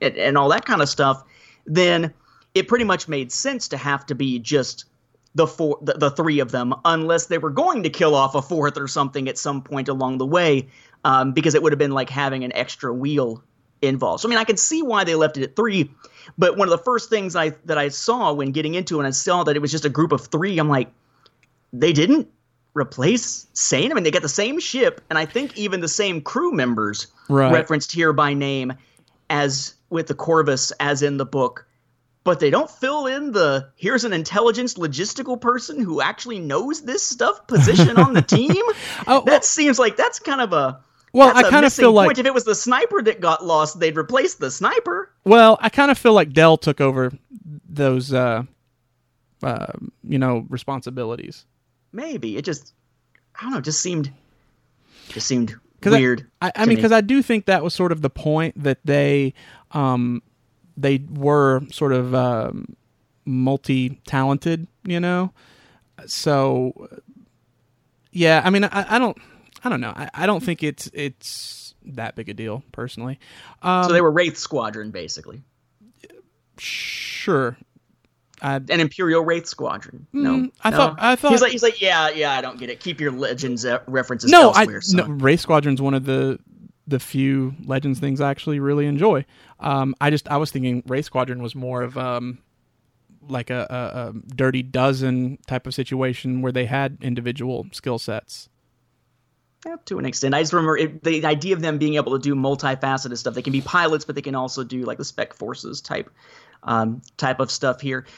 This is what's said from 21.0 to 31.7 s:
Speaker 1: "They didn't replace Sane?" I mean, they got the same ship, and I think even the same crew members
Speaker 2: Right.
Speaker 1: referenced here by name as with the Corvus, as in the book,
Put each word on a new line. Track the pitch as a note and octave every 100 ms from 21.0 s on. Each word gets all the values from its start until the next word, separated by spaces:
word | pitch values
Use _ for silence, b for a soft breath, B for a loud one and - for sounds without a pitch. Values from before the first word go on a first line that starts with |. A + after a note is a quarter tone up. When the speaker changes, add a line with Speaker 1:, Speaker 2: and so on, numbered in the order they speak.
| _ b b _ _ _ _
Speaker 1:
"They | B2 D#3+
didn't | D3 F3+ D4+ - _ _ _ _
replace | D3+ C3+ - D3+ A#3+ - - -
Sane?" | - - C3+ A3+
I | C#4+
mean, |
they | D#3+
got | E3+
the | D3
same | - A3 D#4+
ship, | - C4 F#3+ - -
and | D#3+
I | D#3
think | A#3+ C#4+ G#3
even | G#3 F#3
the | E3
same | - G3+ E3
crew | - B3 F4
members | G3 B2 A2 G#2 G#2 - b -
Speaker 2:
Right. | C#3 E3
Speaker 1:
referenced | E3 D#3 D3+ -
here | E3+ D#3+
by | D3 D3
name | C#3+ C#3 C3+ B2+ C3+ b b b b -
as | D3 C#3+ C3+ - - _
with | E3 D#3
the |
Corvus, | D3 E3 D#3+ C#3+ C3+ - -
as | C#3+ C#3
in | C#3+ C#3
the | C3
book, | C#3 B2 - -